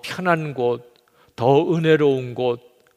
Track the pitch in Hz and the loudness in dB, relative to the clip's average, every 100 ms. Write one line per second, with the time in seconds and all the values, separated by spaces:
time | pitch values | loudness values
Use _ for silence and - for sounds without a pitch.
0 | - - 180 160 156 131 120 120 - _ | -8 -6 -2 -2 -2 -4 -2 -2 -8 _
1 | _ _ _ - 120 139 175 165 160 156 | _ _ _ -2 2 4 2 0 2 4
2 | 147 131 123 117 127 120 _ _ _ | 2 0 -4 -4 -4 -4 _ _ _